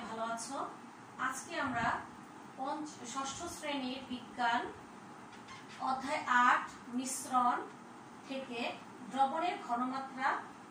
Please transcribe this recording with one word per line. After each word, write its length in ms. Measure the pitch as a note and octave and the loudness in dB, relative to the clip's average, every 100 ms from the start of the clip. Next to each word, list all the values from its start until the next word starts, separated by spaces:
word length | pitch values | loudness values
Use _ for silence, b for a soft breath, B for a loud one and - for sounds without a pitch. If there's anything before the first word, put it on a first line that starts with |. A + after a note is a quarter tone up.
| G#3+ | -2
ভালো 120 | A3+ | -2
আছো। 460 | A3+ A3+ - C#4+ F4+ - - - - - | -2 -2 -4 -4 -4 -8 -14 -16 -12 -2
আজকে 420 | - - - D#4+ | -2 -2 -4 -2
আমরা 400 | C4+ A#3+ A#3 - - - - - - - | 0 2 2 2 -2 -12 -14 -14 -12 -4
পঞ্চ-, 500 | C4+ D#4 D4+ - B3+ | -2 -2 -4 -8 -6
ষষ্ঠ 380 | C4 C#4 - | -2 -2 -2
শ্রেণীর 580 | E4+ - D4+ C#4 B3+ C4 C4 | -6 -4 -2 0 0 -4 -4
বিজ্ঞান 640 | B3 - - A#3+ A#3+ - - - - - - - - - - - - | -6 -4 2 4 4 2 -6 -12 -14 -14 -14 -14 -14 -14 -14 -12 -2
অধ্যায় 420 | B3+ B3+ C4+ D#4 - | 0 2 2 0 6
আট 680 | B3 A#3+ - - - - | 8 10 8 4 -8 -4
মিশ্রণ 680 | A#3+ C4 - - B3 A#3+ - - - - - - - - | -2 0 -2 4 6 6 4 0 -10 -14 -16 -16 -12 -6
থেকে 440 | C4 B3 A#3+ C4 - - - - | -6 -4 -2 -2 -4 -10 -12 -2
দ্রবণের 460 | C4 C4+ D#4+ F4 G4+ - | 4 4 4 2 0 0
ঘনমাত্রা 760 | A#3+ B3+ C4+ C4 B3+ C4 - - - - | 0 0 -2 -4 0 0 0 -4 -12 -14